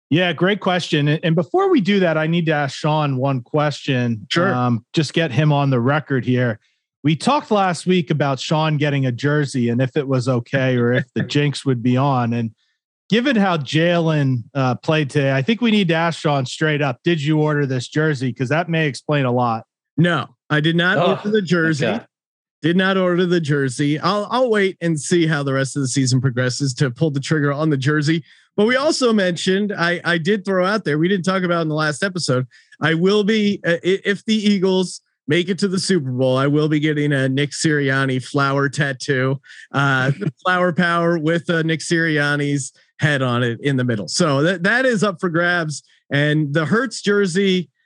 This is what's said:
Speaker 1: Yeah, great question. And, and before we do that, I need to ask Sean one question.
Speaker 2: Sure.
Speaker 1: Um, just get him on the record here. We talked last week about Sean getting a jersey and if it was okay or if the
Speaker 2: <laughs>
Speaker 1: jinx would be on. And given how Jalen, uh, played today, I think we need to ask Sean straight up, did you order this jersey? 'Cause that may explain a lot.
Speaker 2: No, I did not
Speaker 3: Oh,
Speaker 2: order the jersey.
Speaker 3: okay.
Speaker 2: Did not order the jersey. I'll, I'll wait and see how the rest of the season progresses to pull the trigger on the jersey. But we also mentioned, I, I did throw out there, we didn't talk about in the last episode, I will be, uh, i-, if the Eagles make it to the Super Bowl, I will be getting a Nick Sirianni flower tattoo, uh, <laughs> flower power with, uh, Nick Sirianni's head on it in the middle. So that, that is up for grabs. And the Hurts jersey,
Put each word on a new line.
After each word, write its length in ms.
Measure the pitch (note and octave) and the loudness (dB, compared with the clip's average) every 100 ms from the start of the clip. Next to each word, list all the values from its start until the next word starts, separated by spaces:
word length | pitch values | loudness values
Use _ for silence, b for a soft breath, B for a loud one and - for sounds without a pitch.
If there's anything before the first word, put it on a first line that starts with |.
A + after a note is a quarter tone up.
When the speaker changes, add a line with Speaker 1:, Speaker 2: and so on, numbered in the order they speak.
| - | -2
Speaker 1:
Yeah, 220 | D#3+ F3+ | 0 2
great 280 | C#3+ F3+ G#3 | 0 0 0
question. 480 | F#3+ F3+ - D#3 D3 | 0 -2 0 0 2
And, 120 | D3 | 0
and 120 | D#3+ | 0
before 360 | E3 - F4+ G4 | 0 0 0 2
we 100 | D#4+ | 2
do 200 | F3+ G3+ | 2 2
that, 160 | F3 D#3 | 2 2
I 100 | D#3 | 0
need 200 | E3+ D#3+ | 0 0
to 60 | |
ask 240 | D3 C#3 - | 0 -2 -2
Sean 400 | D#3 D#3 C#3+ C3 | 0 0 0 0
one 240 | C#3 C3 | -2 -2
question. 840 | - D3+ D3 - - B2+ A#2+ A2+ - | -2 0 0 -2 -4 -2 -2 -4 -4
Speaker 2:
Sure. 240 | E3 F#3+ | 0 0
Speaker 1:
Um, 300 | B2 B2 A2+ - | 0 0 -2 -2
just 220 | - D3 | -2 -2
get 160 | E3 E3 | 0 -2
him 220 | A#2 D3+ | 2 2
on 180 | C#3+ C#3 | 2 2
the 100 | B2+ | 2
record 440 | A#2+ D3 - C3 | 2 0 0 -2
here. 360 | A#2+ B2 B2 G#2 _ _ _ _ | 0 0 0 -4 _ _ _ _
We 140 | C#3+ E3 | -2 0
talked 340 | - C#4+ - | 0 0 0
last 360 | G#3 F#3+ E3 F3+ | 0 0 -2 0
week 240 | F#3 - | 0 0
about 300 | D3+ C#3+ C3 | 0 0 -2
Sean 360 | - D#3 D#3 D3 | -2 0 0 0
getting 300 | D3 C#3 C3 | 0 0 -2
a 60 | |
jersey 560 | A#2 C#3+ D3+ C#3 C3 A#2 | 0 0 0 0 0 0
and 120 | A#2 | 0
if 160 | C3 D#3 | 0 -2
it 100 | C3+ | 0
was 220 | C3 B2 | 0 0
okay 480 | B2 - C#3 C3 B2+ | -2 0 0 2 2
or 160 | A#2+ | 2
if 200 | B2 - | 0 -2
the 80 | A2+ | -4
Speaker 2:
<laughs> 20 | |
Speaker 1:
jinx 400 | - D3 D3 C3+ | -2 0 0 0
would 180 | C3+ B2 | -2 0
be 140 | A#2+ B2+ | 2 2
on. 360 | C#3+ B2+ A#2+ | 2 0 0
And 200 | A#2 A2+ - _ _ _ _ - | -2 -4 -8 _ _ _ _ 0
given 260 | G#3+ C#4 A3+ | 2 2 2
how 200 | G3 E3 | 2 0
Jalen, 880 | B2+ D3+ E3+ E3+ D#3+ D#3 C3+ B2 - | 0 0 2 2 2 2 0 -2 -4
uh, 220 | C#3 C3 A2+ | -2 -2 -2
played 340 | - D#3 C#3 | 0 0 0
today, 220 | D3 C3+ | 0 0
I 100 | C3+ | 0
think 180 | C3 A#3 | 0 0
we 100 | A#3+ | 2
need 180 | G#3+ F3 | 2 2
to 60 | |
ask 240 | D#3+ E3+ D3+ | 0 0 -2
Sean 280 | D#3+ C#3+ B2+ | 0 0 -2
straight 360 | - D#3 D3 | -2 -2 0
up, 180 | C#3+ B2 | -2 -2
did 180 | E3+ E3+ | -2 0
you 180 | C#3+ D#3 | 0 2
order 260 | D3+ D3 C3+ | 2 0 0
this 220 | C3 - | -2 -4
jersey? 440 | D3+ D#3 C3+ C3 | 0 0 0 -2
'Cause 160 | A#2 B2 | -2 -2
that 200 | D#3 F3 | -2 0
may 180 | E3 D#3 | 0 0
explain 380 | A2+ - D3 | -4 -2 0
a 80 | B2+ | 0
lot. 320 | B2 A#2+ A2+ - _ _ - | 0 0 -2 -8 _ _ 0
Speaker 2:
No, 320 | E3+ D#3 - _ - | 0 0 -6 _ -4
I 120 | D3+ | 0
did 160 | D#3 E3+ | 2 2
not 200 | F3 F#3+ | 2 2
Speaker 3:
Oh, 200 | F3 D3 | 2 0
Speaker 2:
order 140 | G#3 | 0
the 120 | G#3+ | -2
jersey. 440 | D#3+ F3 D#3+ D3 A#2 | 0 0 0 0 -2
Speaker 3:
okay. 180 | A2+ - _ _ _ _ _ | -4 -8 _ _ _ _ _
Speaker 2:
Did 160 | D#3 F3+ | 0 2
not 200 | F#3+ F#3+ | 2 2
order 280 | F#3 F3 | 2 2
the 160 | F3+ F3 | 2 0
jersey. 580 | D3 D3 C3+ A#2+ D3 D3+ | 0 0 -2 -2 -2 0
I'll, 260 | E3+ G#3 G3 | -2 -2 -2
I'll 200 | A#3+ B3+ | 0 2
wait 260 | G#3+ G3 - | 2 0 -2
and 200 | E3+ D#3 | -4 -2
see 260 | - F3+ D#3 | 0 2 2
how 160 | D3+ | 0
the 100 | C#3 | 0
rest 240 | C3+ C3+ C#3+ | -2 -2 -2
of 60 | |
the 60 | C3 | -2
season 320 | C#3 B2+ B2+ | 0 2 2
progresses 540 | C3 A#2+ B2+ - C#3+ | 0 0 -2 -2 -4
to 160 | B2 C#3 | -2 -2
pull 200 | A#2 D#3+ | 0 -2
the 100 | C#3 | -2
trigger 320 | C3 D#3 C#3+ | -2 -2 0
on 180 | C#3+ D#3 | 0 0
the 60 | C#3 | 0
jersey. 480 | B2+ D3+ D3 E3 - b b - | 0 0 0 -2 -4 b b 0
But 100 | G#3+ | 2
we 80 | |
also 380 | B3+ D4+ E4+ B3 | 2 0 2 2
mentioned, 600 | G#3+ F#3 E3+ F#3+ F#3+ G#3 | 2 0 0 0 0 -2
I, 280 | F#3 E3+ F3 | -2 -2 -2
I 140 | D#3+ E3+ | -2 -2
did 260 | D#3+ G#3+ | 0 -2
throw 220 | G3 F#3 F3+ | 0 0 0
out 180 | G#3+ | 0
there, 140 | D#3+ D3 | -2 0
we 80 | F3+ | 0
didn't 180 | G3+ | 0
talk 200 | F#3+ F#3+ | 0 0
about 180 | F3+ E3+ | 0 -2
in 60 | D#3 | -2
the 80 | D3+ | -2
last 260 | D#3 D3 | -2 -2
episode, 460 | G3 F3+ - B2+ B2+ b b b | -4 -4 -2 -2 -4 b b b
I 140 | D3+ | -2
will 280 | D#3+ F#3+ G#3 | 2 2 2
be, 380 | G3+ A3 G3+ G3 | 2 2 0 0
uh, 100 | E3+ E3+ | -2 -2
i-, 180 | E3+ F#3+ | 0 -2
if 200 | G3 G3+ | -2 -4
the 100 | - | -2
Eagles 640 | A3 G#3 G3+ F#3+ F#3 F3+ - _ _ - | 0 2 2 2 0 -2 -8 _ _ -2
make 200 | F3 D#3+ | 0 0
it 100 | F#3+ | -2
to 80 | G3+ | -2
the 100 | F#3+ | -2
Super 320 | - F#3 C3 | 0 0 0
Bowl, 260 | B2+ C3 B2+ | -2 0 2
I 120 | C#3+ | 2
will 200 | D3 D#3 | 2 2
be 120 | D3+ | 0
getting 320 | D#3 D3 D3 | 0 0 0
a 160 | C#3 C3+ | 0 0
Nick 220 | C3+ D3 | 0 -2
Sirianni 720 | - D#3+ D3 C3+ C3+ C3+ B2+ | -2 0 0 0 0 0 -2
flower 480 | A#2+ C#3+ C#3 C#3 C#3 | -2 -2 0 0 0
tattoo, 720 | D3 C#3+ C3 - C3 C3 C3+ - B B | -2 -4 -4 -2 0 0 -2 -8 B B
uh, 400 | C#3 C#3 C3 C3 C#3 G3 | 0 0 2 0 -2 -4
<laughs> 180 | - | -4
flower 280 | F3+ F3+ F3+ | -2 0 0
power 460 | E3 F3 E3+ E3+ F3 | 0 0 2 0 0
with, 300 | D3+ E3+ F3 | 0 -2 0
uh, 140 | E3 | 0
Nick 180 | D#3+ D#3 | 0 -2
Sirianni's 920 | - E3 E3 D3+ D3 D3 C#3+ C#3+ C3+ - b b | -2 0 0 0 0 0 -2 -2 -6 -14 b b
head 240 | D#3 C#3 | -2 0
on 220 | C3 A#2+ | 0 0
it 160 | A#2+ A2+ | -2 -2
in 160 | C#3+ C3 | -2 0
the 80 | |
middle. 240 | B2 G#2+ E2 | 0 -2 -4
So 340 | - E3 C#3 | -2 0 2
that, 220 | D#3+ F#3 | 0 0
that 200 | F#3 A#3+ | 0 2
is 200 | C4 G#3+ | 2 2
up 160 | G#3 E3+ | 0 -2
for 80 | F#3 | -2
grabs. 560 | E3 F3 F3 D#3 C#3 - b b | -2 0 -2 -4 -8 -14 b b
And 420 | C#3+ D3 D3+ D3 | 0 2 0 0
the 120 | D#3 | 0
Hurts 360 | B2+ A3 B3+ - | 0 0 -2 -4
jersey, 720 | G3+ G3+ G3 F3 G3 F#3 D#3 _ | -2 0 0 0 0 0 -4 _